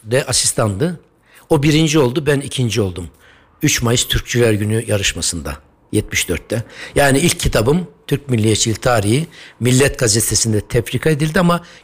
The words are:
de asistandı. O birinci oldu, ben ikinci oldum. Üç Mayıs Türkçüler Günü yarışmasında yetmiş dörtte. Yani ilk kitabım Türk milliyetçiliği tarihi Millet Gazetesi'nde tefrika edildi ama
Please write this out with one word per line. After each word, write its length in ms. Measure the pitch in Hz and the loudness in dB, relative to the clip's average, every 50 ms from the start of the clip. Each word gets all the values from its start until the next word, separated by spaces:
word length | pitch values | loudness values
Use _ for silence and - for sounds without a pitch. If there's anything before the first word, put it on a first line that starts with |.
| _ | _
de 200 | 107 117 131 - | -2 -2 -2 0
asistandı. 760 | - 120 - - - - - 123 107 98 95 131 175 175 151 - _ _ _ _ _ _ - - _ | 0 -2 -2 -2 -2 0 0 0 0 0 -2 -2 -4 -4 -8 -12 _ _ _ _ _ _ -20 -2 _
O 120 | 165 151 135 | 0 2 4
birinci 360 | 156 147 156 160 156 147 160 | 4 4 4 2 4 4 2
oldu, 280 | 139 120 123 - 143 | 2 2 0 -2 -2
ben 140 | 147 147 139 | 0 0 -2
ikinci 400 | 139 131 - - 127 117 101 117 | -2 -4 -4 -2 -2 0 0 0
oldum. 280 | 104 95 85 90 90 76 - _ _ - _ _ _ _ _ _ - | -2 -2 -4 -6 -10 -12 -14 _ _ -20 _ _ _ _ _ _ -2
Üç 200 | 147 - - 120 | 0 0 0 0
Mayıs 220 | 113 117 123 - - | 0 0 0 0 -2
Türkçüler 440 | - - - - - 120 120 113 110 | -2 -4 -4 -2 0 2 4 4 2
Günü 320 | 101 107 104 110 113 117 | 2 0 0 -2 -2 -2
yarışmasında 720 | - 104 101 95 - - 85 82 - - 82 73 80 69 - - _ _ _ _ _ - | -2 -2 -2 -2 -4 -4 -4 -6 -6 -6 -6 -8 -8 -10 -10 -14 _ _ _ _ _ -2
yetmiş 360 | 104 - - - - - - | -2 -2 -2 -4 -4 -2 -2
dörtte. 340 | 85 76 - - 98 117 113 - - - - - - | -4 -6 -6 -6 -6 -6 -6 -8 -12 -18 -18 -4 0
Yani 240 | 139 143 139 131 139 | 2 4 4 4 4
ilk 220 | 160 175 - - | 2 0 0 0
kitabım 460 | - - - 127 107 120 147 180 175 - - _ _ | -2 0 0 2 2 2 2 0 -2 -4 -12 _ _
Türk 220 | - 143 135 - - | -4 -4 -4 -2 -2
milliyetçiliği 480 | 127 113 104 110 107 98 - 113 107 | -2 0 2 2 2 2 0 -2 -4
tarihi 500 | - - 131 123 113 98 101 113 139 160 160 - - - - - _ | -2 0 0 0 2 2 2 0 0 0 -4 -10 -18 -20 -20 -10 _
Millet 380 | 113 123 127 127 139 143 - - | 0 2 4 4 4 2 2 0
Gazetesi'nde 640 | 131 113 101 117 - - 110 104 - 117 110 104 | 0 0 0 0 0 0 -2 -2 0 0 0 -2
tefrika 500 | - - - 123 110 - - 123 - 160 | -2 -2 -2 -2 -2 -2 -4 -2 0 0
edildi 300 | 156 135 156 156 156 202 | 0 0 0 -2 0 2
ama 240 | 180 175 175 170 170 - - - | 2 2 2 0 -2 -8 -18 -20